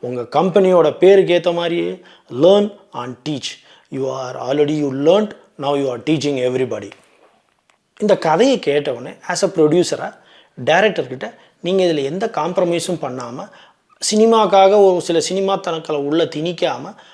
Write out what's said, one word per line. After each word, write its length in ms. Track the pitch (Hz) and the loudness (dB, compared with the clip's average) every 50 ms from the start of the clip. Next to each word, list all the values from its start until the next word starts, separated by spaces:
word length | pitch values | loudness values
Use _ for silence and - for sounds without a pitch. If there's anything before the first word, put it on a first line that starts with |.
உங்க 220 | - 123 127 123 117 | -10 -8 -8 -8 -8
கம்பெனியோட 680 | - - 147 170 190 160 208 190 185 185 175 160 151 - | -2 0 0 0 2 2 2 4 4 4 4 4 2 2
பேருக்கு 420 | - - 190 202 196 180 160 175 | 4 4 6 6 6 4 4 2
ஏத்த 200 | 175 165 180 170 | 0 0 0 -2
மாதிரியே 480 | 170 170 170 170 170 170 175 185 185 - - - _ _ _ | -2 -4 -4 -4 -4 -4 -6 -8 -10 -16 -20 -20 _ _ _
learn 420 | 120 123 147 180 196 208 208 208 - - _ _ _ | -2 2 4 6 6 6 4 0 -4 -14 _ _ _
and 240 | 127 123 127 123 - _ 147 | -12 -12 -12 -14 -10 _ -8
teach. 200 | 151 131 - - - - _ _ - _ _ _ | -8 -6 -8 -10 -14 -14 _ _ -20 _ _ _
You 140 | - 135 131 | -8 -6 -4
are 320 | 131 131 131 131 127 127 | -4 -4 -6 -8 -10 -10
already, 380 | 123 123 123 139 147 147 147 156 151 147 | -8 -4 -2 0 2 2 0 0 -2 -2
you 80 | 139 131 135 143 | -4 -4 0 2
learned, 240 | 156 180 208 220 208 - - _ _ _ - | 2 4 2 2 -2 -6 -16 _ _ _ -8
now 120 | 143 139 143 | -4 -2 -2
you 140 | 143 139 135 | -2 -2 -2
are 140 | 123 120 - - | -4 -4 -2 -2
teaching 260 | 160 151 135 147 143 | -2 0 0 -2 -2
everybody. 540 | 131 123 127 127 127 131 120 110 104 101 101 - _ _ _ _ _ _ _ _ _ _ _ _ _ _ _ _ _ _ _ _ _ | 0 -2 -2 0 -2 -2 -4 -4 -8 -10 -14 -18 _ _ _ _ _ _ _ _ _ _ _ _ _ _ _ _ _ _ _ _ _
இந்த 200 | 208 208 196 - | 0 0 0 2
கதையை 400 | - 165 156 165 233 277 262 214 | 2 0 2 4 4 2 2 0
கேட்டவுடனே, 580 | - 156 139 147 143 147 127 117 123 156 - - - - | 0 -2 -2 0 -2 -2 -6 -8 -10 -16 -18 -18 -10 -8
as 160 | 180 170 - | -4 -2 -2
a 40 | 175 | -2
ப்ரொடியூசராக 680 | - 175 156 151 151 180 170 - - - - 202 - _ _ _ _ _ _ _ _ - 127 | 2 2 2 4 4 2 2 0 -2 -6 -8 -12 -12 _ _ _ _ _ _ _ _ -8 -2
டைரக்டர்கிட்ட 680 | 120 156 180 202 214 - 175 147 123 131 135 202 226 - _ _ _ _ _ | 0 2 2 2 2 0 -2 -6 -8 -8 -12 -12 -14 -14 _ _ _ _ _
நீங்க 240 | - 170 190 190 185 | -6 -2 0 2 2
இதுல 180 | 180 160 147 135 | 2 0 0 -2
எந்த 240 | 135 156 190 226 | -4 -4 -4 -6
காம்ப்ரமைஸும் 760 | 220 220 - 151 175 180 190 180 175 170 170 160 - 180 160 - | -6 -4 -4 -4 -2 -2 -2 0 0 0 -2 -2 -4 -6 -6 -6
பண்ணாம, 460 | 135 127 127 120 120 120 143 190 214 - - - _ _ _ _ _ _ _ - - | -8 -8 -8 -10 -12 -12 -14 -14 -16 -18 -20 -20 _ _ _ _ _ _ _ -6 -2
சினிமாக்காக 760 | 214 214 220 226 226 220 214 190 196 196 190 190 202 208 202 | 2 4 4 4 6 4 4 4 4 6 6 6 6 6 6
ஒரு 160 | 190 180 175 | 4 4 2
சில 200 | - - 170 165 | -2 0 -2 -2
சினிமா 360 | 151 - 180 190 196 190 196 | 0 -2 -4 -2 -2 -2 -2
தனக்களை 440 | 185 190 180 165 160 156 - 156 147 | -4 -4 -6 -8 -8 -6 -6 -4 -4
உள்ள 240 | 143 143 151 165 165 | -2 -2 0 0 -2
திணிக்காம, 720 | 156 - 151 156 175 180 170 180 160 127 123 139 185 214 - - _ | -2 -4 -6 -6 -6 -6 -4 -4 -4 -4 -6 -10 -14 -18 -20 -20 _